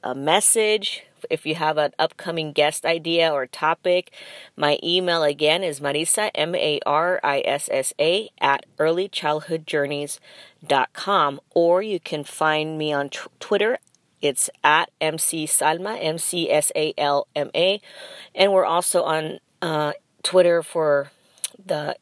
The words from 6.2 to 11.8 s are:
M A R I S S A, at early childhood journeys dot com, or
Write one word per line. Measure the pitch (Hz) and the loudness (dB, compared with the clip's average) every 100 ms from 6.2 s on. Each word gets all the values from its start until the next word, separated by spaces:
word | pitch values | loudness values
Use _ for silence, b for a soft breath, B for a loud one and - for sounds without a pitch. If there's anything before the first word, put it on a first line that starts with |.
| 214 - | -2 -2
M | 156 180 | -2 0
A | 156 147 - | -2 -2 0
R | 147 175 180 | 0 0 0
I | - 139 | 0 -2
S | - 143 - | -2 -4 -2
S | 135 135 - | -4 -4 0
A, | 151 185 214 _ | 0 0 -4 _
at | 139 139 - _ | 2 2 -2 _
early | 156 170 196 | 0 2 -2
childhood | - 160 151 151 165 156 | -4 -2 -2 -2 -8 -2
journeys | 156 143 147 147 - B B B B - | -2 -2 -4 -8 -10 B B B B 0
dot | 139 127 | 0 0
com, | - - 196 147 143 _ | -6 0 2 2 0 _
or | - 170 175 | 2 4 4